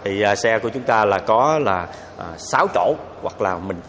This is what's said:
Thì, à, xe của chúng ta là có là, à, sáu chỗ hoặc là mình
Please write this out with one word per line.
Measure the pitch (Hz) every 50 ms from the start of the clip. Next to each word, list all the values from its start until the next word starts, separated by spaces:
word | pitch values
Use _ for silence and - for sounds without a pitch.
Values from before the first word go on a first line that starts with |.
| -
Thì, | 101 98 101
à, | 104 101 104
xe | 101 - 117 113 110
của | 110 117
chúng | 110 135 123
ta | - 117 110 107
là | 104 101 95
có | 90 - 110 113 127 147 156 156
là, | 147 107 95 90 87 82 - - - - - -
à, | 95 87 82 85
sáu | - - - 131 170 196 -
chỗ | 90 90 107 151 165 - - - -
hoặc | - - - -
là | 110 95 92 87
mình | 90 98 95 85 85